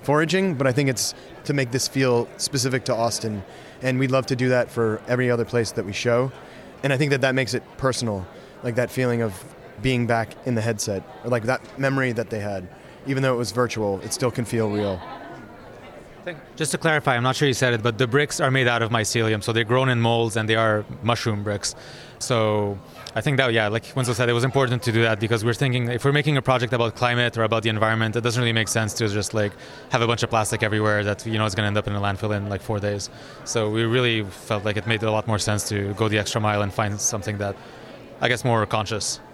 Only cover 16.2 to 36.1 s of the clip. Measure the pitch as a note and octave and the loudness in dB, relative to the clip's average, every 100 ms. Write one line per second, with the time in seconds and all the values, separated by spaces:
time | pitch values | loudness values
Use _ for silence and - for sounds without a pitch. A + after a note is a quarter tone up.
16.2 | - D#3+ - - D#3 - E3 D#3 C#3 A#2+ | -12 -12 -14 -6 -4 0 2 2 4 2
17.2 | B2 C3 D3 A#2+ B2+ A#2+ A2+ G#2+ B2+ B2+ | 2 2 2 4 2 2 0 2 2 2
18.2 | D3 - C#3+ C3 B2 A#2+ A#2 A#2 G#2+ B2 | 2 2 2 4 4 2 2 0 0 2
19.2 | A2 A2 G2 A2+ A2 B2+ C3 B2 A#2 A#2 | 2 2 0 0 4 4 4 4 4 4
20.2 | A#2 A2 G#2+ A2+ A2+ G#2+ G#2 C3 G#2+ A#2 | 2 0 2 4 4 2 0 -6 -2 0
21.2 | - G#2 G#2 G#2 - - - - - - | 0 -2 -2 -4 -4 -8 -16 -18 -18 -12
22.2 | - A#2+ A2 G#2+ G2+ G2+ - - - - | -2 2 2 2 0 -4 -10 -18 -8 -4
23.2 | A2 C3+ C3 A2+ G#2+ A2 - - B2 A#2+ | 0 2 4 4 2 0 -2 -4 0 2
24.2 | B2 A#2+ B2+ C#3 C3 A#2+ A#2+ A2+ A#2 A2 | 2 4 2 2 2 2 2 4 4 2
25.2 | A2 A#2 A2 A#2+ C#3 B2 A#2 A#2+ C#3 C#3+ | 2 2 2 0 0 0 0 0 2 2
26.2 | D3+ D3 B2+ C3 A#2 B2 A#2 - B2 A#2+ | 4 2 4 2 2 2 0 2 0 2
27.2 | A#2+ A2+ A2 A2+ A2 A2 A2 A2+ A2 G#2+ | 0 2 2 2 2 2 2 2 2 0
28.2 | A#2 A#2 A#2+ A2+ G#2+ A#2 A2 - A2 G2+ | 0 0 2 2 0 0 0 0 0 0
29.2 | G2+ A2+ G#2 - - - - B2 A2+ A#2 | -2 0 -2 -2 -18 -18 -4 0 2 2
30.2 | A#2 A2 G#2+ A2 G#2+ G#2+ G#2+ G#2 G2+ G2+ | 2 2 2 0 0 2 2 2 2 -2
31.2 | A2+ A2 G#2+ G2 G#2 G#2 G#2 G#2 G2+ G2 | -2 0 0 0 0 0 -2 -2 -2 -2
32.2 | G#2+ G#2 G2+ G2 - A2 G#2 G2+ - - | -2 -2 -2 -6 -4 -4 -2 -4 -6 -12
33.2 | - - - A#2+ G#2+ A2 A2+ B2+ B2 A2+ | -18 -18 -4 -2 0 2 2 4 2 2
34.2 | G2+ - - G#2+ G2+ G#2 G#2+ A2 A2 G#2+ | -2 -8 -4 -2 0 -2 0 0 2 0
35.2 | G#2+ G#2+ - G#2 - G#2 G2 G2+ A2 | 2 0 0 -2 0 -2 -2 0 2